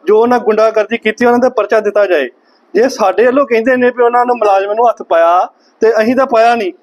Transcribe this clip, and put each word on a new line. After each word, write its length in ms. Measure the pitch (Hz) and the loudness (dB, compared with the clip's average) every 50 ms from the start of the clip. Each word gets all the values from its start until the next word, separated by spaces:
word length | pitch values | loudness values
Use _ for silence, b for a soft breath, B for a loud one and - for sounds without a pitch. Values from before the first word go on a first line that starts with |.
| _ - | _ 2
ਜੋ 140 | 208 214 | 2 2
ਉਹਨਾਂ 180 | 226 240 247 240 | 2 2 0 0
ਗੁੰਡਾਗਰਦੀ 580 | 202 202 214 214 220 220 220 220 208 208 226 233 | 0 -2 0 2 0 0 0 -2 -4 -2 -6 -4
ਕੀਤੀ, 280 | _ 214 214 - 240 | _ -6 -4 0 0
ਉਹਨਾਂ 140 | 240 240 240 | 0 2 2
'ਤੇ 100 | 247 254 | 0 0
ਪਰਚਾ 300 | 254 - 202 190 233 220 | 0 -2 -2 0 -2 -2
ਦਿੱਤਾ 260 | 202 202 202 208 202 | -2 0 -2 -2 0
ਜਾਏ। 240 | 190 180 151 135 120 _ _ b b b b b b - | 0 0 -2 -2 -4 _ _ b b b b b b -2
ਜੇ 160 | 190 226 262 | -2 -2 -2
ਸਾਡੇ 360 | - - 220 190 185 202 226 | -2 -2 -2 -2 0 2 0
ਵੱਲੋਂ 200 | 254 247 277 277 | 2 2 0 0
ਕਹਿੰਦੇ 300 | 269 240 226 226 254 262 254 | 0 -2 -2 0 0 0 2
ਨੇ 120 | 247 247 247 240 | 0 -2 0 0
ਵੀ 60 | 240 | 0
ਉਹਨਾਂ 220 | 240 240 247 247 | 0 2 0 0
ਨੂੰ, 120 | 247 247 240 | 0 -2 -2
ਮੁਲਾਜ਼ਮ 360 | 220 208 196 196 196 202 208 | 0 0 0 0 -2 -2 -2
ਨੂੰ 160 | 226 240 233 | 0 0 0
ਹੱਥ 140 | 214 - - | 0 -2 -4
ਪਾਇਆ, 440 | _ 180 165 165 170 175 180 208 - b b b b b b | _ 0 0 2 2 2 0 -2 -4 b b b b b b
ਤੇ 100 | - 220 226 214 220 | 0 0 2 0 0
ਅਸੀਂ 120 | 226 254 | 0 0
ਤਾਂ 100 | 240 262 | 0 0
ਪਾਇਆ 300 | 262 247 220 226 233 240 | 0 2 2 2 2 2
ਨਹੀਂ 180 | 233 214 180 170 _ | 0 -4 -8 -8 _